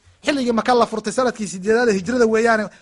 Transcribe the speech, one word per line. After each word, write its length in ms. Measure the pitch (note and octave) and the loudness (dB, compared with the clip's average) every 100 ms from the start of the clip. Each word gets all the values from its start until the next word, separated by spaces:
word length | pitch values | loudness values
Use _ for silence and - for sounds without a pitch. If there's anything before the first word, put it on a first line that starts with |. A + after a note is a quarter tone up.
| _ _ | _ _
xilligii 280 | - C#4+ A#3+ | -4 -2 0
Maka 220 | A3+ B3+ | 0 2
la 120 | B3 A3 | 2 0
furtay 260 | A3 G#3+ | -2 -4
sanadkii 340 | B3 B3+ - G3+ | -2 -2 -2 -8
sideedaad 400 | F#3 F#3+ A3+ A#3+ | -6 -2 2 2
ee 40 | |
hijrada 340 | G3 F3+ B3 A3+ | 0 0 0 2
weeyaane. 400 | A3 A#3 A3 G3 - | 2 2 2 -2 -12